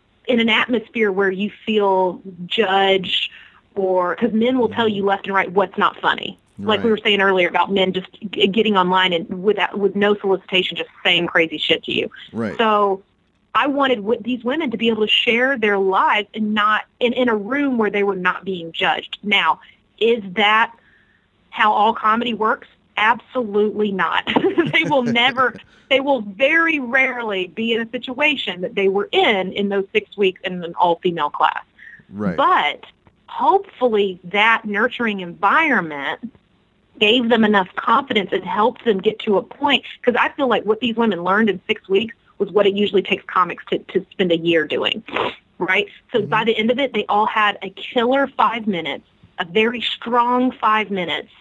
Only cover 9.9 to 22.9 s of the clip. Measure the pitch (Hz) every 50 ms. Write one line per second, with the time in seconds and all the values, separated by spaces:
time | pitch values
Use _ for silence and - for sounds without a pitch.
9.9 | 185 202 202 208 208 202 - 196 190 180 - - 196 185 185 - 170 160 165 -
10.9 | - - - 196 175 170 170 165 - - 156 160 156 147 - - 160 - - -
11.9 | - - - - - - - - - - 226 101 - - 226 220 214 208 208 202
12.9 | 190 190 - _ _ _ _ _ _ _ _ _ - 214 247 294 269 285 269 262
13.9 | 247 214 190 208 240 226 202 233 254 233 - 240 277 320 339 254 214 190 226 226
14.9 | 226 214 214 208 - - - 247 220 233 254 269 277 233 214 208 202 196 196 190
15.9 | 190 208 294 311 240 208 202 - - 220 220 214 214 214 208 214 214 208 - _
16.9 | _ - 247 233 247 254 254 240 226 214 196 208 262 285 285 277 254 233 214 202
17.9 | 202 202 202 202 190 180 180 185 175 - - 196 190 175 165 165 - - 185 175
18.9 | 156 165 - - - - - 208 202 196 175 160 151 - - - - _ _ _
19.9 | _ - 208 226 233 240 196 196 175 220 208 208 214 220 233 - - _ _ _
20.9 | _ _ _ _ _ _ _ _ _ _ _ _ - - 226 214 214 214 208 226
21.9 | 226 - - 214 220 233 233 247 226 190 214 214 269 - - - _ _ _ _